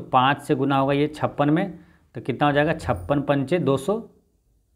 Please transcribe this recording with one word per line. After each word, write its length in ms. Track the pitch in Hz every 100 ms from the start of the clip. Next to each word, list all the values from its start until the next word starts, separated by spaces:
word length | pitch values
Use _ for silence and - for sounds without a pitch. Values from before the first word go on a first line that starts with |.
| -
पाँच 340 | 131 131 143
से 120 | -
गुना 240 | 135 135 139
होगा 140 | 135
ये 140 | 143 147
छप्पन 420 | 151 123 - 147
में, 280 | 160 196 - - _ _
तो 60 | 120
कितना 260 | 117 117 147
हो 60 |
जाएगा, 200 | 143 151
छप्पन 460 | 165 - 117 - 143
पंचे 360 | 135 139 127 180
दो 160 | 135 135
सौ 240 | 160 220 - _ _ _ _ _ _